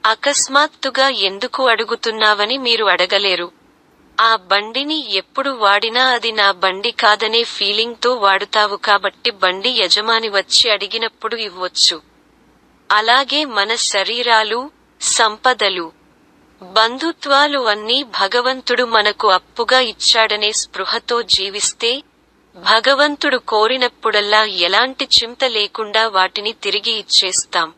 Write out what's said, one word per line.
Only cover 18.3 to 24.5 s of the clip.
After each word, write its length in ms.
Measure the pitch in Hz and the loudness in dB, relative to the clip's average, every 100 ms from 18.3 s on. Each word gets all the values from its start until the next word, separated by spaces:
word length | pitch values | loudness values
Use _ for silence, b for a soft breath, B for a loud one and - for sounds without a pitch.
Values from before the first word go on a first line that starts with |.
| 233 247 262 - 240 | 0 0 -4 -2 -2
మనకు 440 | 247 220 208 202 220 | 2 2 2 2 2
అప్పుగా 520 | 185 _ - 226 254 | 2 _ -6 0 2
ఇచ్చాడనే 720 | 240 - - 233 220 208 208 | 2 -2 0 2 2 0 -2
స్పృహతో 720 | 214 - - 190 226 - 240 | -2 -6 -8 -6 -6 -2 -4
జీవిస్తే, 800 | 233 - 196 202 - - 233 262 - _ _ _ _ 185 | 0 -2 -2 -4 -6 -2 -4 -4 -8 _ _ _ _ -8
భగవంతుడు 800 | 180 220 240 269 294 285 294 254 | 0 2 2 2 2 0 -2 -2
కోరినప్పుడల్లా 1080 | - 214 220 262 247 _ 226 208 208 214 | 0 0 2 2 -2 _ -2 0 2 2
ఎలాంటి 600 | 214 | 2